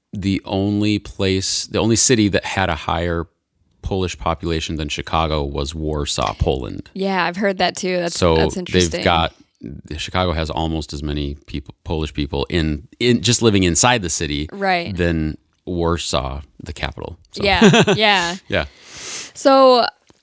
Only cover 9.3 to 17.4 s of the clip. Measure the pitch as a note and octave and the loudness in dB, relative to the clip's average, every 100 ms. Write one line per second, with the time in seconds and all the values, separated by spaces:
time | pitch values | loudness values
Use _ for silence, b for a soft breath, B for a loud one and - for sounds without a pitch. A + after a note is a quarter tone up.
9.3 | - _ _ - D2 - D#2+ - F#2 F#2 | -4 _ _ -16 -14 -12 -10 -6 -2 0
10.3 | D#2+ D#2 - D#2+ D#2+ D2+ D2 D2 D2 C#2+ | 0 -2 -2 -2 -2 -6 -6 -4 -4 -4
11.3 | C#2+ - C#2+ - - - D#2+ D#2 - C#2+ | -8 -10 -12 -12 -12 -6 -4 -4 -6 -4
12.3 | C#2+ - F2 D#2 D2 - - A#2+ A#2+ A2 | -4 -2 0 0 -2 -8 -2 2 2 2
13.3 | A#2+ A#2 G2+ F#2 E2+ B2 B2 F2 - D#2 | 4 4 4 4 4 2 2 -2 -4 -4
14.3 | C#2+ F2+ G3+ C3+ F3+ - F2+ E2+ E2 D#2 | -4 -6 -4 -2 -2 -4 0 0 2 -2
15.3 | - _ _ - F2 E2+ E2 - C#2+ C2 | -6 _ _ -8 -2 0 0 0 -2 -2
16.3 | C#2 C#2+ - - - C#2+ - - - _ | -8 -12 -16 -14 -8 -8 -8 -12 -14 _
17.3 | - | -4